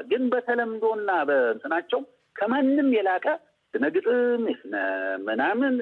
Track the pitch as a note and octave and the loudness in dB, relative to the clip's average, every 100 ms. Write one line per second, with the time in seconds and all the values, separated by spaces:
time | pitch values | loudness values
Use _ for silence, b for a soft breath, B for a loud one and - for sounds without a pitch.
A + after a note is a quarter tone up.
0 | - G#3+ B3+ B3 B3 A#3+ A#3 A3 A3 A3 | -2 -2 0 -2 -2 -2 -2 -2 -2 -2
1 | G#3 F3+ D3 C#3+ A#2+ A2+ C#3+ E3 F3 B3 | 0 0 2 2 2 0 -2 -4 -2 -4
2 | C#4 _ _ - G3+ C4 C4+ C#4+ C#4 A#3 | -4 _ _ -6 -2 2 2 4 4 4
3 | F#3+ F#3 C4+ D#4 _ _ _ - C#4 F4 | 2 0 0 -2 _ _ _ -2 0 0
4 | G#4+ B3 A#3+ A#3+ A3 - F#3 G#3 F#2+ F#2+ | 2 2 2 0 -2 -4 -6 -4 -2 -2
5 | F#2+ F#2+ G2 A2 D3 G#3+ C4+ B3+ | -4 -4 -4 0 0 0 0 0